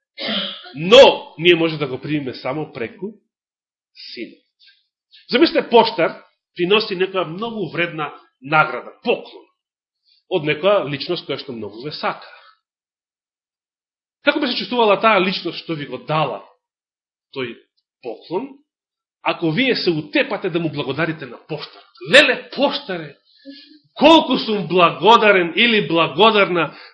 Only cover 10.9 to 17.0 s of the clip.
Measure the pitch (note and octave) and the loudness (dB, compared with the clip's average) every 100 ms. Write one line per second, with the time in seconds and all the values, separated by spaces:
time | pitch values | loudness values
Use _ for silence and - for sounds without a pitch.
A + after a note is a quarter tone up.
10.9 | C#3 - F3 - C3+ - A#2 G2+ G#2+ D3 | -6 -6 -8 -8 -10 -10 -12 -12 -14 -14
11.9 | - G3+ - - - - _ _ _ _ | -8 -8 -8 -14 -20 -20 _ _ _ _
12.9 | _ _ _ _ _ _ _ _ _ _ | _ _ _ _ _ _ _ _ _ _
13.9 | _ _ _ C#4 D#4 C4+ A3+ G3 B3 G#3+ | _ _ _ -2 -2 -2 -6 -4 0 2
14.9 | F#3+ A3 G3+ F#3+ F#3 E3 - - D#3+ C3+ | 2 2 2 0 -4 -8 -10 -10 -10 -10
15.9 | B2 A#2+ D#3 C#3 G2 - _ _ _ _ | -12 -6 -4 -4 -6 -14 _ _ _ _
16.9 | _ | _